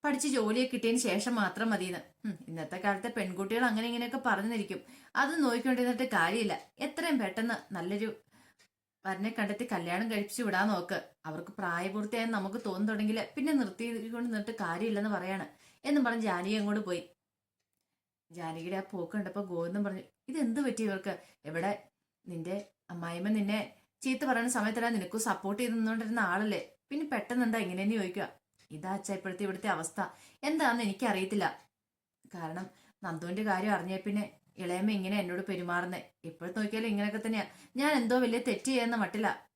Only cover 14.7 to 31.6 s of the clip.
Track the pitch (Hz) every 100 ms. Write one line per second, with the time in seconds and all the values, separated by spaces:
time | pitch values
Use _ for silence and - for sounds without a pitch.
14.7 | 165 226 208 214 202 185 190 - - -
15.7 | _ 269 294 247 233 220 175 185 214 208
16.7 | 208 190 175 - _ _ _ _ _ _
17.7 | _ _ _ _ _ _ 165 165 160 165
18.7 | 190 190 196 175 214 185 202 202 175 170
19.7 | 196 202 190 - _ - 294 247 226 269
20.7 | - 220 196 190 185 - _ - 160 185
21.7 | 208 - _ _ _ - 170 160 196 208
22.7 | _ _ 175 170 170 196 214 202 214 -
23.7 | - _ _ 269 262 285 240 240 247 208
24.7 | 226 233 226 180 220 220 190 196 202 247
25.7 | 226 220 226 220 233 196 180 214 - -
26.7 | _ _ 285 302 247 - 247 240 226 190
27.7 | 185 196 226 185 185 180 - _ _ _
28.7 | 156 185 196 196 190 190 180 202 190 214
29.7 | 175 165 - 185 - - - 277 311 285
30.7 | 233 220 196 247 190 190 208 175 -